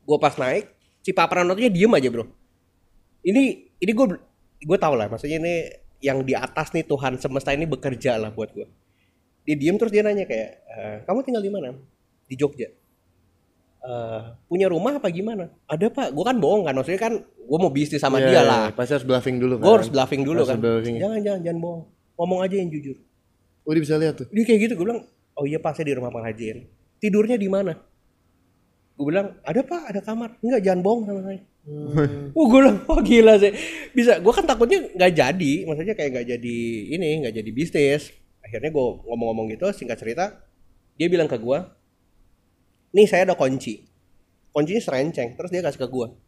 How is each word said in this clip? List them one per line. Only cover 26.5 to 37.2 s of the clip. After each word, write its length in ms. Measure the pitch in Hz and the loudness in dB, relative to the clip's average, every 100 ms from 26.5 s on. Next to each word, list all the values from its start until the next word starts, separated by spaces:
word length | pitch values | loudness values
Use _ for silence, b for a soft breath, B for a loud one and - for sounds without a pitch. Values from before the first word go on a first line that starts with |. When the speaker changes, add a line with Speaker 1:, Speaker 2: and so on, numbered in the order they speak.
| 117 - _ _ _ | -12 -18 _ _ _
Speaker 1:
"Tidurnya 360 | 214 202 214 247 | 0 2 2 0
di 100 | 196 | 0
mana?" 260 | 190 190 160 _ _ _ _ _ _ _ _ _ _ _ | -2 -2 -6 _ _ _ _ _ _ _ _ _ _ _
Gua 120 | _ 143 | _ -2
bilang, 200 | 180 196 - | -2 -2 -10
"Ada, 200 | - 180 | -2 -2
Pak, 180 | 269 349 285 | -2 -6 -6
ada 120 | 196 | -8
kamar." 380 | 196 220 233 - | -6 -8 -8 -6
"Enggak, 240 | 226 254 | -2 0
jangan 200 | 190 180 | 2 2
bohong 220 | 180 240 | 2 0
sama 180 | 208 196 | -2 -6
saya." 180 | 190 190 - _ | -8 -12 -16 _
Speaker 2:
Hmm. 680 | 147 147 147 147 143 143 143 | -14 -10 -2 0 0 -2 -6
Speaker 1:
Wah, 140 | 320 302 | 2 6
gua 140 | 262 | 8
bilang, 180 | 269 208 | 8 4
"Wah, 180 | - 214 | 0 0
gila 320 | 208 233 220 214 | 6 8 10 8
sih." 140 | 202 202 B B B | 6 2 B B B
Bisa, 280 | 247 240 175 | 0 4 4
gua 120 | 180 | 4
kan 140 | 311 320 | 2 0
takutnya 400 | 226 240 392 311 | 2 2 2 0
nggak 240 | - 180 | 2 2
jadi, 420 | 165 131 180 151 151 | 4 2 2 0 0
maksudnya 300 | 165 151 180 | -2 -6 -4
kayak 160 | 202 147 | -4 -4
nggak 160 | 127 120 | -4 -6
jadi 280 | 120 120 117 117 113 101 | -6 -6 -4 -4 -6 -6
ini, 160 | 156 165 | -4 -2
nggak 140 | 156 | -2